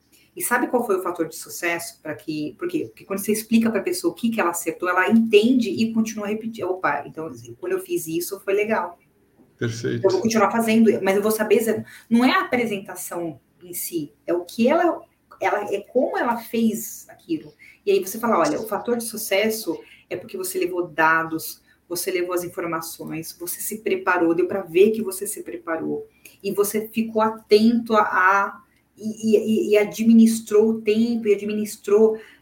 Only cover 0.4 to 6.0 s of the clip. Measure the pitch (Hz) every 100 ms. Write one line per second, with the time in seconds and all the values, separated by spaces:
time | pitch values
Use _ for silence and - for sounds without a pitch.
0.4 | - 247 - 240 226 185 180 170 160 -
1.4 | - - 175 170 - - 156 151 - 151
2.4 | 147 - 175 156 - - - 196 - 208
3.4 | - 226 226 220 359 349 - - 233 226
4.4 | 175 - 165 156 180 180 185 226 226 208
5.4 | 233 254 196 196 226 226